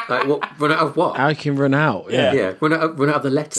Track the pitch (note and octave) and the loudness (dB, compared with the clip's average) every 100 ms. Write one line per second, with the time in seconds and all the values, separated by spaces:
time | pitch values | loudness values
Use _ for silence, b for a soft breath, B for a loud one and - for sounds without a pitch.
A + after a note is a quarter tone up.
0 | - B2 C3+ C#3+ - - D3 D#3+ D#3 D#3 | -2 -2 0 -2 -4 -2 0 2 0 2
1 | D#3+ - C#3 D3+ D3+ C#3 C#3 C3+ D#3 G2 | 0 2 0 0 -2 0 2 2 2 0
2 | - - C#3 C3+ F#2+ F#2+ D3+ D#3+ D#3+ D#3+ | -2 0 2 2 0 -2 0 0 -2 0
3 | C#3 D3 C#3 C3+ D3+ | 0 0 0 -2 -2